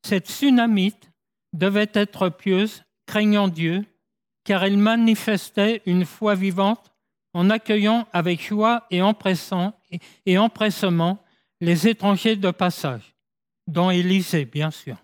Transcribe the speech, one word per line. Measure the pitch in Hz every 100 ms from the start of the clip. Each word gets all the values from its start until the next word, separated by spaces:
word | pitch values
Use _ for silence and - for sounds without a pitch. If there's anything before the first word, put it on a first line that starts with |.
Cette | - 196 -
Sunamite | - 277 247 233 208 190 - _ _ _ _ _
devait | 160 190 202 208
être | 214 208 - 185
pieuse, | - 202 190 214 - _ _ -
craignant | 214 214 208 196
Dieu, | 160 165 180 208 _ _ _ _ _
car | - 196
elle | 196 202
manifestait | 208 233 226 214 - 202 - - 208 226 -
une | 180 175
foi | - 214 196
vivante | 196 180 196 226 _ _ _ _ _
en | 170 185
accueillant | 220 220 214 208 233 214
avec | 180 170 170 -
joie | 208 220 240 _
et | 180
empressant, | 190 214 196 180 - 185 185 - _
et, | 175 - _ -
et | 185
empressement | 226 - 214 - 190 170 170 196 _ _ _ _
les | 170 170 202
étrangers | 220 196 196 226 214
de | 190
passage, | 175 180 - 147 117 - _ _ _ _ _ -
dont | 160 185
Élisée, | 180 180 190 175 165 127
bien | 147 156
sûr. | - - 110